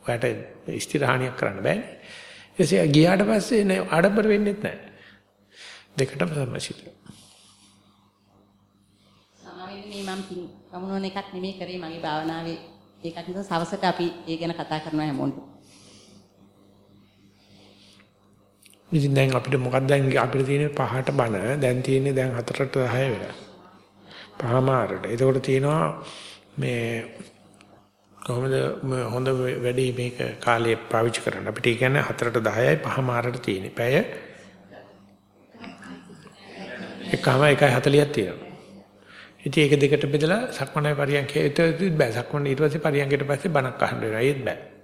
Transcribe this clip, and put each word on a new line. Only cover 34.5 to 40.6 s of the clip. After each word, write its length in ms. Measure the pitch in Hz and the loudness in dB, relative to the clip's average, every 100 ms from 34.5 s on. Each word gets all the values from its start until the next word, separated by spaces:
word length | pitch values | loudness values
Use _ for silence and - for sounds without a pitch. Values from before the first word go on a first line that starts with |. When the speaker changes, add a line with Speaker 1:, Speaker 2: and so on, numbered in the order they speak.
| - - - - - - _ _ _ _ - - - - - - - - - - - 190 - - - - | -20 -20 -20 -20 -20 -20 _ _ _ _ -18 -18 -18 -18 -18 -20 -20 -20 -20 -20 -16 -14 -12 -14 -12 -4
Speaker 1:
එකම 340 | - - 131 | 0 2 6
එකයි 260 | 147 135 143 | 6 6 6
හතලිහක් 420 | 127 147 143 143 | 4 6 6 4
තියෙනවා. 340 | 127 92 85 - - - - - - - - - - | 2 -2 -4 -14 -18 -20 -20 -20 -20 -20 -20 -20 -10
ඉතින් 220 | - 139 | -4 2
ඒක 120 | 147 143 | 4 6
දෙකට 300 | 143 147 147 | 4 4 2
බෙදලා 340 | 147 156 202 254 | 0 2 0 -2
සක්මණේ 460 | - | -6